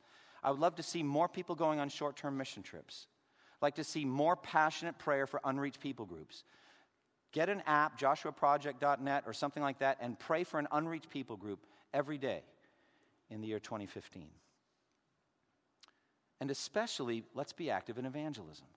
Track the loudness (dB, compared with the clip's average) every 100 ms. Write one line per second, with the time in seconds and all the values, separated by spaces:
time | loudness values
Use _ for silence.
0 | _ -20 -20 -4 0 4 2 2 -4 -2
1 | 0 2 2 0 -6 0 2 2 -2 -2
2 | -4 -2 -4 -4 -6 -8 -12 -16 -14 -16
3 | -18 _ _ _ -18 0 0 0 -4 -2
4 | 0 2 4 2 4 6 6 2 -6 -4
5 | 2 2 2 -2 -2 0 -2 -4 -8 -6
6 | -8 -10 -14 -16 -20 -20 -20 -20 _ _
7 | _ _ _ 0 0 0 4 4 4 4
8 | 2 2 -2 2 6 6 2 0 2 2
9 | 2 0 -2 -2 -2 0 -2 2 2 2
10 | -2 -6 0 0 2 -2 0 0 0 -6
11 | -6 -8 -6 -6 -6 -8 -10 -20 -4 0
12 | 0 0 -2 -2 -6 _ _ _ _ _
13 | _ _ -12 -8 -4 -4 -4 -6 -6 -10
14 | -12 -16 -16 -20 _ _ _ _ _ _
15 | _ _ _ _ _ _ _ _ -20 _
16 | _ _ _ -8 -4 -4 -2 -2 -2 -2
17 | -2 -2 -4 -8 -8 -6 -2 -2 -4 -6
18 | -6 -4 -6 -8 -12 -16 -20